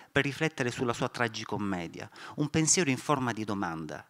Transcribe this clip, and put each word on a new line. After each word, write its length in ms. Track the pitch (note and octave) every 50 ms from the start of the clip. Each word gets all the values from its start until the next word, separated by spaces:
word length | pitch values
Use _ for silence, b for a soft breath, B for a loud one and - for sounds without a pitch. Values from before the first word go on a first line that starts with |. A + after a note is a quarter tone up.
| B B
per 120 | B C#3 C3+
riflettere 480 | C#3+ C3 - D#3+ D#3 - - B2+ A#2+
sulla 220 | - - C3 A#2+ A#2
sua 160 | - C3 A#2+
tragicommedia, 1000 | - - A#2+ A2+ A2+ A2 A2 - G#2+ G2 G#2 G2 F#2+ F2 E2 - - - - - B B B B B
un 120 | B D3+ C#3
pensiero 400 | - D#3+ D#3 D3+ - F#3+ E3+ C#3
in 100 | B2+ A#2+
forma 340 | - - D3 C3 B2+ A#2+ G#2+
di 120 | G#2+ G#2+
domanda: 640 | A2 G#2 G2 F#2+ F2 E2 D#2+ D#2+ D2 D2+ G2+ - _